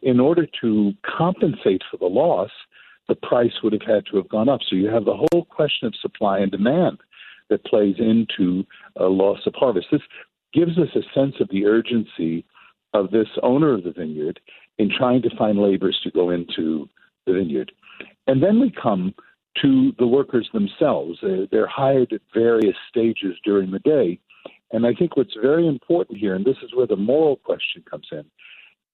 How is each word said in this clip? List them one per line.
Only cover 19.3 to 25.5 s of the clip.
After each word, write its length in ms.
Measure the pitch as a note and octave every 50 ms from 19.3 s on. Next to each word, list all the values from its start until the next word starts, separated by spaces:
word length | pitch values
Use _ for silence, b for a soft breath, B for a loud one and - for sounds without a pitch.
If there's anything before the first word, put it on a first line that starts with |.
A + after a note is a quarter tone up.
| b b _ _ - -
to 320 | - C#3 C3+ C3 C3 C3+ A#2 -
the 80 | B2 A#2
workers 420 | A#2+ C#3+ C#3 - - A#2 G#2+ - -
themselves. 640 | A2 G#2 F#2+ - - E3 C#3+ A2 D#2 C#2+ D#2+ E2+ -
They're, 240 | - G2 F#2+ F#2 G2 -
they're 160 | - A2 G#2 -
hired 460 | - C#3 C#3 C3+ C#3 C3+ B2 - A2
at 80 | G#2 - _ -
various 420 | A2+ A#2 A#2 A#2 A2+ G#2+ G2+ F2+ - - -
stages 460 | - A#2+ A2+ A2+ A2 - F#2+ F#2+ F2 - -
during 260 | G#2 G2+ G2+ F#2+ F#2
the 100 | F#2 F#2+
day. 400 | - D3 D#3 C#3+ A2+ F2 F2 - _ B B B B B B B _ _
And 160 | - A2+ A#2 A#2+
I 80 | A#2
think 200 | - F3 E3 -
what's 220 | - B2+ - - A2
very 280 | G#2+ C3+